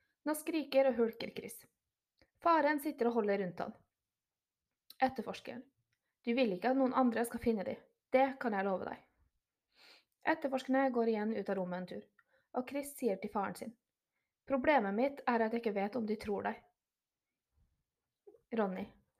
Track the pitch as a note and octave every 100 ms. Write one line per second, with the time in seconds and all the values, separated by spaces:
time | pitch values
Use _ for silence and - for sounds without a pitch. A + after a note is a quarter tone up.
0 | _ _ D4 D4+ - D#4+ C#4 C4+ C4+ A#3+
1 | A3+ - - - - - - _ _ _
2 | _ _ _ _ E4+ E4 C#4+ D4+ D4+ -
3 | A#3 A#3 G#3 G3 F#3 F3 - - _ _
4 | _ _ _ _ _ _ _ _ - -
5 | C4 B3+ G#3+ F#3+ - A#3+ - _ _ _
6 | _ _ - A#3 A#3+ F3+ A3+ C4+ B3+ -
7 | B3+ A3+ A#3 A#3 A#3+ A3 F#3 A3 - _
8 | _ C4 C4+ C4+ B3 G3 G3 F#3 - -
9 | _ _ _ _ _ _ _ _ - -
10 | _ _ - D#4+ C#4 C4 C4 C4 C4+ A#3+
11 | A3+ A3 G#3+ A3 G3 F#3+ F3+ F3+ F3+ -
12 | - _ _ _ _ - B3+ C#4 C#4 -
13 | A#3+ F#3+ G#3 G#3 G3 F#3 - - _ _
14 | _ _ _ _ - C4 B3+ C#4+ G3+ G3+
15 | C#4 C#4 - A#3 A3 A#3 A#3 G3+ G3 B3
16 | G#3+ G#3 - F#3+ G3+ A3 - _ _ _
17 | _ _ _ _ _ _ _ _ _ _
18 | _ _ - - _ A3+ G3+ F#3 G3+ -
19 | _ _